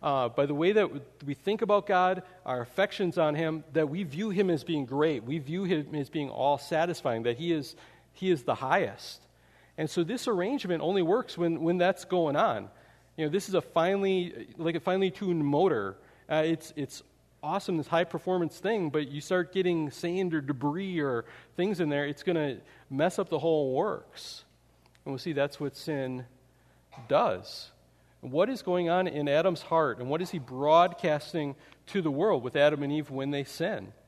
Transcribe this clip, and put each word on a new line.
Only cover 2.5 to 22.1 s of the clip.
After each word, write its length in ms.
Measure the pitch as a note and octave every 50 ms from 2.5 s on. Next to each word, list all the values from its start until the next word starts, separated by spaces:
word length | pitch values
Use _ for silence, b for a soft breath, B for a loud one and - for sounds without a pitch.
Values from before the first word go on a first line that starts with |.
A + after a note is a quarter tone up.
| B2+ B2
affections 560 | A#2+ A#2 - - F#3+ G#3 - - G3+ F3 D3+ F3+
on 180 | D#3+ D3+ D3
him, 280 | D3+ E3 D#3+ D#3+ D#3+ D3 - C3+
that 160 | D#3+ D#3 C#3+
we 140 | C#3+ F3+ G3+
view 280 | D#3 C3 D#3+ G#3+ A3
him 180 | F#3+ F#3 G3+ F#3
as 140 | E3+ C#3+ -
being 220 | - E3 D3+ C3+
great. 380 | A#2 B2+ C#3+ D3+ E3 D3+ A#2+ G#2
We 140 | A#2+ D3 E3
view 240 | C#3 C3+ D#3+ F#3 G3+
him 320 | E3+ F#3 D#3 D3 - -
as 140 | D3+ C#3 -
being 200 | - D#3+ D3 C3+
all-satisfying, 920 | - - C3 C#3 C#3+ C#3 - - E3+ D#3 E3 F3 E3 - - C#3 A#2 A2+ A2+
that 140 | A#2+ A#2 A#2
he 140 | E3 E3+ E3
is, 220 | D#3 C#3 - - B B B B B B B
he 180 | B - F#3+ F#3+
is 140 | F3+ D3 B2
the 120 | - B2
highest. 680 | - C3+ C3 D#3 G3 F3 G#2+ G2+ - - - - - - _ b b b b b b b b b
And 140 | b D3+ D3+
so 140 | - F3+ E3+
this 240 | D#3 A#3 B3+ - C4
arrangement 560 | A3+ F3+ F3 G#3 C#4 C#4 - F3+ F3 D#3 C#3+
only 180 | E3 G3 G3+
works 340 | F3 D#3+ F#3+ B3 B3 - -
when, 260 | E3+ F3 E3+ E3 D3+
when 180 | E3 E3 F3 F3+
that's 260 | F3 F3+ F#3+ - -
going 300 | - F#3 F3+ E3 D3+ C#3
on. 340 | D3 G#3 F#3 B2 G#2+ G2 G2 b b b b b b b b b -
You 80 | D#3
know, 60 | D3+
this 160 | D3 G3+ G3 -
is 60 | F#3+
a 60 | F3
finely, 880 | - - - E3+ E3 F3+ G3 G3 G3 G3 F#3+ F#3 F3+ F3 - - - - - -
like 180 | E3 E3 E3
a 40 | E3+
finely 300 | - G3 F#3 F#3+ G3 F#3+
tuned 340 | F#3+ - G#3 F#3 F3 E3 D3
motor. 540 | C#3+ C#3+ D3 F#3 F#3+ D#3 A2+ G2+ G2 F#2+ - B B B B B B
Uh, 140 | D#3 D#3 D#3
it's, 280 | D#3+ E3 D#3+ - - -
it's 260 | D3+ C#3+ C3 - - - _ _ _ _ _ _ _
awesome, 360 | - D3+ E3+ G3+ - - F#3 D#3+
this 100 | C#3 -
high-performance 720 | E3+ E3 F3 E3+ - E3 - F#3 F#3 F3+ E3+ D3+ - -
thing, 320 | - F#3+ A#3 G#3+ F3+ D3+
but 180 | C#3 D#3 D3 C#3+
you 100 | C#3+ D3
start 320 | D3 - F#3 F#3 F3 F3
getting 380 | - G3 F#3 F3+ F3 E3 D#3 C#3+
sand 460 | - - - E3+ F3 F#3 F#3+ F3+ D#3+
or 60 | D#3
debris 580 | C#3 C3 C#3+ B2 C3+ D3 D3 F3+ G3 F#3+ F3+ E3
or 260 | D3 C#3 B2+ A#2 A2+ B B B B B B
things 240 | - F3+ G3+ G#3 D#3+
in 100 | F3 D3+
there, 160 | D3 C#3+ C#3+
it's 160 | C#3+